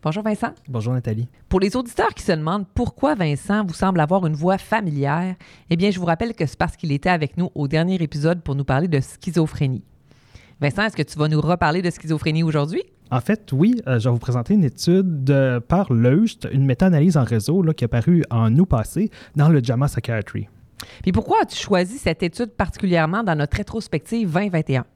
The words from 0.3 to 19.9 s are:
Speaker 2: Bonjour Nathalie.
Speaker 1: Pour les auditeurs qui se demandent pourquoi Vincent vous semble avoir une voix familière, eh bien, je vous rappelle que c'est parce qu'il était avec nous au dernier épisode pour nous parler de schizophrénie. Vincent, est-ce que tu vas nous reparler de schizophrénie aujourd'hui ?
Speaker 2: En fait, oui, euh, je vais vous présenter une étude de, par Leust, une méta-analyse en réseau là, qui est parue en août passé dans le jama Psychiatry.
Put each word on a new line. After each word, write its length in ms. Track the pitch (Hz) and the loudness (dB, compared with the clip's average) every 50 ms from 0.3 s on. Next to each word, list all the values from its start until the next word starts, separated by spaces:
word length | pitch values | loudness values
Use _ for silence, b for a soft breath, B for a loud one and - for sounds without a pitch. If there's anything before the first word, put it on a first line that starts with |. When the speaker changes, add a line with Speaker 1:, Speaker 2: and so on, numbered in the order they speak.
| 214 202 - 233 - - _ - | -4 -4 -4 -8 -8 -10 _ -8
Speaker 2:
Bonjour 240 | 131 117 107 117 127 | -8 -6 -4 -2 -2
Nathalie. 340 | 127 117 123 110 110 120 123 b b b _ | -2 -2 -4 -4 -4 -6 -8 b b b _
Speaker 1:
Pour 100 | - 185 | 0 2
les 160 | 190 202 - | 2 2 -2
auditeurs 380 | 247 262 240 - - 440 440 - | -2 -6 -4 -4 -2 -2 -2 -2
qui 100 | - - | -4 -2
se 80 | - | -2
demandent 360 | 185 156 151 160 175 208 196 - _ | -2 0 0 -2 -2 -4 -4 -6 _
pourquoi 420 | - 240 - - - - 277 302 | -4 -4 -4 -4 -2 0 0 0
Vincent 500 | 226 185 156 147 139 - - 202 214 214 | 2 0 0 -2 -2 -2 -2 -2 -2 -2
vous 80 | 180 160 | -4 -4
semble 260 | - - 190 190 175 | -2 0 0 2 2
avoir 260 | 151 147 180 196 185 160 | 2 2 2 0 0 0
une 80 | 156 | -2
voix 240 | 143 156 180 190 190 | 0 0 0 0 0
familière, 760 | - - - 226 214 180 151 143 139 139 143 165 175 185 185 - B B B B B B | -2 -2 -4 -2 -2 -2 -2 -2 -2 0 0 -2 -2 -4 -6 -8 B B B B B B
eh 60 | 165 | -2
bien, 140 | 165 180 208 | 0 2 0
je 100 | 196 185 | 0 0
vous 60 | 180 | 0
rappelle 300 | 170 165 165 226 240 220 | 0 0 0 0 -6 -4
que 100 | - 170 | -4 -4
c'est 140 | 139 - - | -4 -2 -2
parce 180 | - 165 - - | -4 -4 -4 -6
qu'il 140 | - 160 | -4 -4
était 180 | 143 143 - 185 | -4 0 0 0
avec 280 | 180 165 151 135 - - | 0 0 0 -4 -2 -4
nous 120 | 175 180 _ | -4 -4 _
au 120 | - 147 139 | -4 -4 0
dernier 280 | 143 156 165 175 190 | 0 0 0 0 0
épisode 480 | 185 170 147 - 151 143 160 175 175 - | -2 -2 -2 -4 0 0 0 0 0 -2
pour 120 | - 139 | -4 -4
nous 100 | 139 139 | -4 -2
parler 220 | - 135 131 165 185 | 0 0 0 2 2
de 140 | 165 139 | 0 0
schizophrénie. 840 | 135 - - - - - 160 175 160 156 - - 151 135 127 113 - _ _ _ _ b b b b b b b b b b b | -2 -2 -8 -12 -10 -4 0 0 0 0 0 -2 -2 -2 -2 -4 -8 _ _ _ _ b b b b b b b b b b b
Vincent, 220 | 139 143 127 196 208 | -2 -2 0 0 -2
est-ce 120 | 220 - | -2 0
que 80 | - 151 | -4 -6
tu 140 | - - 156 | -6 -2 -2
vas 80 | 151 156 | 0 0
nous 140 | 156 151 | 2 0
reparler 400 | 147 151 180 175 - 156 151 180 | 2 0 0 2 2 0 0 0
de 80 | 185 175 | -2 -2
schizophrénie 540 | 165 - - 156 160 151 - 165 151 160 165 | -4 -6 -6 -4 -4 -2 -2 -2 0 0 0
aujourd'hui ? 400 | 165 151 151 143 151 180 320 381 _ _ _ _ - | 0 0 0 -2 -2 -4 -6 -8 _ _ _ _ -4
Speaker 2:
En 80 | - 120 | -4 -4
fait, 320 | 117 - 202 214 - - | 0 -2 -4 -4 -2 -6
oui, 240 | - 131 160 220 254 233 - | 0 2 2 2 2 0 -2
euh, 140 | - 131 120 | -2 -2 0
je 100 | 107 127 | 2 2
vais 40 | 123 | 0
vous 60 | 120 | 0
présenter 360 | - - 120 127 135 - 196 | 0 -2 -2 -2 0 0 2
une 80 | 214 180 | 2 2
étude 600 | 131 - - - - 170 190 196 185 165 143 131 | 2 0 -2 0 2 2 4 2 0 -2 -2 0
de, 360 | 131 143 139 135 131 127 120 | 2 2 4 4 2 0 -2
par 340 | 113 _ - 180 202 - 127 | 0 _ 0 0 2 2 2
Leust, 540 | 117 117 123 131 175 226 226 - _ - - | 4 4 4 4 4 2 2 -2 _ -12 -4
une 140 | - 139 135 | 0 0 2
méta-analyse 520 | 139 127 - 185 190 175 151 143 185 170 156 | 2 2 4 4 4 4 6 4 4 4 4
en 60 | 127 | 2
réseau 380 | 110 117 113 104 - 151 196 | 2 0 0 0 0 0 2
là, 100 | 185 160 160 | 2 0 0
qui 100 | - - | 0 -2
est 40 | 113 | -2
parue 340 | - 120 110 - 180 170 147 - | 0 0 2 4 2 2 2 0
en 260 | 120 117 113 110 113 139 | 0 0 2 4 4 4
août 80 | 190 | 4
passé 460 | - - 117 107 - - 151 202 220 B B B B B | 4 2 -2 -2 -2 -4 -4 -4 -4 B B B B B
dans 140 | 143 147 156 | 2 4 6
le 140 | 165 147 123 | 6 4 4
jama 220 | 117 123 120 139 | 2 0 0 0
Psychiatry. 600 | 147 | 0